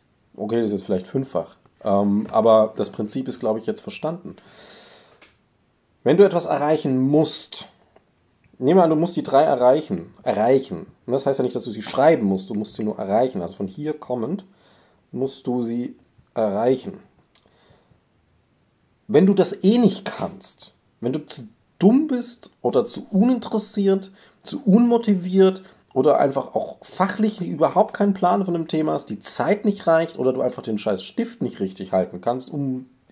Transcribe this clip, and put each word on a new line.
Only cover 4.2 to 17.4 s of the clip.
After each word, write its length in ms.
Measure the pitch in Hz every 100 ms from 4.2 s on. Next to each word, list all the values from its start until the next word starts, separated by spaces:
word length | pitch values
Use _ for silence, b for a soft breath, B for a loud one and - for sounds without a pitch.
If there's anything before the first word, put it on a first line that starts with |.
| - - B B B B B B B B B _ _ _ _ _ _ _ -
Wenn 100 | 160
du 80 |
etwas 220 | 202 175 165
erreichen 520 | 151 143 156 147 131
musst, 720 | 131 147 147 - - - - _ _ _ _ _ _ _ _ _
nehmen 220 | 131 185
wir 40 | 165
an, 40 |
du 60 | 156
musst 220 | 175 -
die 60 |
drei 200 | - 135
erreichen, 680 | 156 135 123 143 - 90 85 -
erreichen. 640 | - 104 113 135 131 85 80 _ -
Und 60 |
das 140 | 131 139
heißt 140 | 135
ja 40 |
nicht, 140 | 123 127
dass 80 | 120
du 60 |
sie 100 | 107
schreiben 440 | 107 - 147 156 104
musst, 240 | 95 -
du 40 |
musst 220 | 104 107 -
sie 100 | 107
nur 120 | -
erreichen. 440 | 98 104 131 120
Also 140 | 85 -
von 120 | 98
hier 240 | 117 147
kommend 540 | 151 - 123 113 185 - b b b b b _
musst 340 | 127 131 - -
du 160 | 123
sie 360 | 117 120 123 - _ _ _ -
erreichen. 640 | 107 98 120 131 - - _ _ _ _